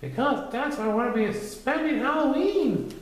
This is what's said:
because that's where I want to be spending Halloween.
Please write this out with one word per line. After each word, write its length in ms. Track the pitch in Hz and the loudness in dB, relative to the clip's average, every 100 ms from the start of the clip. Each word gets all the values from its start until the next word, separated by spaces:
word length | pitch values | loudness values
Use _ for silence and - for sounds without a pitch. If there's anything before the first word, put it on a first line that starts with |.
because 520 | 131 127 269 269 - | -8 -2 0 0 -2
that's 260 | 226 294 294 | -4 -4 -2
where 120 | 220 | 0
I 40 | |
want 220 | 214 240 220 | 0 2 2
to 120 | 214 | 0
be 60 | |
spending 680 | 196 - - - 311 311 240 | 0 -6 -8 -2 0 0 0
Halloween. 920 | 247 311 285 269 370 392 294 190 - - | 0 2 2 4 2 4 2 2 -2 -10